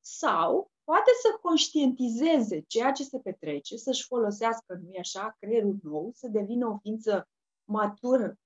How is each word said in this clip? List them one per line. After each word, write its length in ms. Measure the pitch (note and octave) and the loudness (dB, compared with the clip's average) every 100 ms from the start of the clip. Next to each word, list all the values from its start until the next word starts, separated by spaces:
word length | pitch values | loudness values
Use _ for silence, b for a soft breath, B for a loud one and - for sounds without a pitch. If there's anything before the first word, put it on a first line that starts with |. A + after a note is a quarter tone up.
Sau 680 | - - D4+ F3 E3+ - - _ | -16 -4 0 2 2 2 -2 _
poate 280 | - F4 G#4 A#4+ | 0 4 6 6
să 160 | A4 A4 | 4 0
conștientizeze 1200 | F4 D#4 - D#4 C4+ B3+ B3 A3+ D#4+ D#4 G#3 D#3+ - | 0 2 2 2 2 2 -2 2 4 4 2 -4 -4
ceea 240 | A3+ C4 | 0 0
ce 120 | C4+ | -2
se 160 | C4+ C4 | -6 -8
petrece, 580 | G3+ - D#3 D3 - A#3 | -8 -8 -6 -8 -8 -6
să-și 280 | C4+ B3 | -4 -4
folosească, 760 | - B3 G#3 G3+ A3+ A3+ _ F#3 | -2 0 0 0 -2 -2 _ -14
nu-i 140 | F3 F#3+ | -10 -10
așa, 360 | F3 F#3+ G#3+ - | -8 -8 -8 -10
creierul 380 | G3+ A3+ G3+ G3 | 0 0 2 -2
nou, 280 | D#3 D3+ F#3+ | -6 -8 -8
să 140 | - B3 | -10 -4
devină 400 | G#3 G3+ A#3+ A#3 | -4 -2 -2 -2
o 100 | G#3 | -4
ființă 500 | G#3 A3 A3 G3 - _ _ _ | -8 -4 -2 -2 -4 _ _ _
matură 720 | - G#3 G3+ G#3 B3 B3+ G#3 - | -6 -2 -2 -2 0 2 0 -8